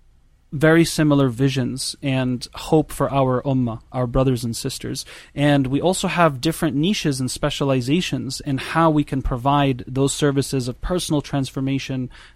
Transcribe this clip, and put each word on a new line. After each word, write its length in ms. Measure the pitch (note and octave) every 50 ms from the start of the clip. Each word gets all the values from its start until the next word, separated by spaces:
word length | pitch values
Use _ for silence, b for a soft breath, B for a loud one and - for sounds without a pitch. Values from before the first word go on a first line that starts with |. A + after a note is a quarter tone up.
| _ _ _ _ _ _ _ _ _ _
very 320 | E3 C3+ D#3 D#3 D#3+ E3+ E3
similar 440 | - - E3 D#3 D3 C#3+ C#3 C#3 B2+
visions 680 | A2+ A#2+ C#3 C#3 C3 C3+ B2 A#2 B2 C3+ - - - -
and 460 | D3 C#3 C3 C3 B2+ B2+ B2 A#2+ - - -
hope 360 | - - - E3 D#3 D3 -
for 180 | - - C#3+ -
our 280 | C3+ C#3 C3+ B2+ B2+ A#2+
ummah, 380 | - C#3+ C3 C3 B2 A2+ A2+ - - _
our 140 | - B2+ B2+
brothers 360 | A#2+ B2 C3+ C3 C3+ B2+ A#2
and 140 | B2 A#2 A2+
sisters. 480 | - - C3 - - - A#2 B2+ B2+ - B B B B B
And 360 | B C#3 C#3+ D3 C#3+ C#3 C3 B2+
we 120 | C#3 C#3+
also 280 | C3+ F3 F#3 - - F3
have 320 | D#3 E3+ E3+ D#3 C#3 A#2+
different 360 | C3 D#3+ D#3 - F3 D3 A2+
niches 440 | C#3+ D#3 G3 G#3 - - D#3 C3 C3
and 100 | C3 A#2+
specializations 1120 | - - - C#3+ - - C#3+ C#3 C3+ C3 A#2+ C3 D3+ F#3 F3 - C#3 B2+ A2 C3 - -
in 180 | - D3 C3+ B2+
how 320 | - - - D#3+ E3 D#3+
we 140 | D3+ D3 C#3+
can 180 | - D3 C3
provide 640 | - - C3+ A#2+ A#2+ C#3 C#3+ C#3+ C#3+ C#3 C3 A#2+ -
those 260 | - B2+ C3+ C#3 C#3
services 540 | - - D3+ C#3+ C3+ C#3 C3 - C#3 C3 A#2+
of 140 | B2+ A#2+ -
personal 400 | - - F3+ F3 - - D#3 C#3+
transformation, 880 | - - - C#3 C3 - - C3+ C3+ C3+ C3+ C3+ - - C3+ C3 B2+ B2+ B B B B B